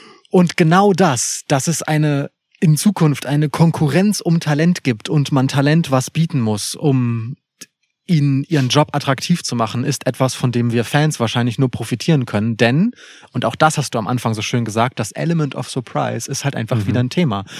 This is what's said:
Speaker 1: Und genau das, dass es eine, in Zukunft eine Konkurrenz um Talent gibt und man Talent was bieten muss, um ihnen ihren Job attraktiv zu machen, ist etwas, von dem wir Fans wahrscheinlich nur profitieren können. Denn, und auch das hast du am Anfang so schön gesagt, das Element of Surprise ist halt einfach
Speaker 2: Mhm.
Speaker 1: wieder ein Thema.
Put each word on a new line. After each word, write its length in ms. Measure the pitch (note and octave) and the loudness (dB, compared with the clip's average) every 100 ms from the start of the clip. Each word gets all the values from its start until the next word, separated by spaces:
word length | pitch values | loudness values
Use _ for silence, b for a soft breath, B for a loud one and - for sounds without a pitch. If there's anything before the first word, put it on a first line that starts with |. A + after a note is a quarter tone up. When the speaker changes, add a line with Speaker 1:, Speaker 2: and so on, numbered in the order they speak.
| B B B | B B B
Speaker 1:
Und 260 | F#3 F3 - | 2 4 4
genau 340 | D#3+ F3+ G#3 | 4 4 4
das, 520 | F3 F#3 B2 - - - | 4 2 2 -4 -6 -2
dass 200 | C#3 E3+ | -2 0
es 140 | D#3 | -4
eine, 480 | - D#3 D3+ C#3 D3 _ _ - | -2 0 2 0 -4 _ _ -2
in 160 | E3+ D3+ | 2 4
Zukunft 480 | G#3+ F#3+ D#3 C3+ - | 2 4 2 2 -2
eine 220 | D3 D3+ | 0 0
Konkurrenz 720 | - E3 - D3+ D#3+ G#3 G3 | 2 2 2 0 2 2 0
um 180 | F3+ E3 | 0 0
Talent 440 | - D3 E3+ F3+ | 0 2 2 2
gibt 240 | C3+ A2 - | 0 -2 0
und 240 | D#3 C#3 | 0 2
man 160 | C#3 C3+ | 2 2
Talent 440 | C#3 C#3 E3 D#3+ | 2 2 2 2
was 180 | C3 - | 0 0
bieten 320 | D#3 E3 C#3+ | -2 0 0
muss, 340 | A2 G#2 - - | 0 -2 -4 -2
um 600 | D#3 C3 A#2+ A#2 A2+ - _ - - _ _ _ - | 0 2 0 -2 -6 -12 _ -20 -20 _ _ _ 0
ihnen 360 | D#3+ C#3+ C3+ | 2 2 0
ihren 240 | C#3+ D#3 B2+ | 0 0 2
Job 200 | D3 D3+ | 2 2
attraktiv 500 | C#3+ C#3+ C3 - F3 | 0 -2 -2 -2 -2
zu 120 | - A#2+ | -2 -4
machen, 280 | A2+ A#2+ | -2 -2
ist 220 | C3+ C3+ C3+ | -4 -4 -4
etwas, 260 | A#2+ C3 - | -2 -2 0
von 160 | B2 | -2
dem 200 | A#2+ A#2+ | 0 0
wir 120 | A#2 | 0
Fans 360 | A2 D3 D#3 - | 0 0 0 0
wahrscheinlich 380 | A2+ A#2+ A#2+ A2 | -2 -2 -2 0
nur 140 | C3 | -2
profitieren 540 | - A2+ A#2 - D3+ A#2+ | -2 -6 -4 0 0 0
können. 320 | G2+ A2 A2 | -2 -2 2
Denn, 340 | A#2 C#3 A3+ - B B B | 2 2 0 -2 B B B
und 140 | B2+ A#2 | -4 -4
auch 100 | - | 2
das 220 | D#3 D#3 | 2 2
hast 140 | C3 A#2+ | -4 -4
du 20 | |
am 80 | A2 | -4
Anfang 260 | B2 A#2 | -2 -2
so 80 | G#2+ | -4
schön 240 | - B2 A2 | -2 -2 -2
gesagt, 340 | A2 A#2+ - | -2 -2 -2
das 120 | A2 | -8
Element 420 | - D3+ E3 C#3+ C#3 | -4 -2 -2 -2 -6
of 140 | C3 | -8
Surprise 600 | C#3 - D3 B2 A#2 - | -8 -6 -4 -4 -6 -8
ist 140 | C3+ | -6
halt 120 | C#3 B2+ | -6 -4
einfach 220 | A2+ A#2 | -2 -2
Speaker 2:
Mhm. 100 | G2+ | 0
Speaker 1:
wieder 120 | G#2+ | 0
ein 100 | B2 | -2
Thema. 360 | - E3 G2+ F#2+ | 0 0 -2 -6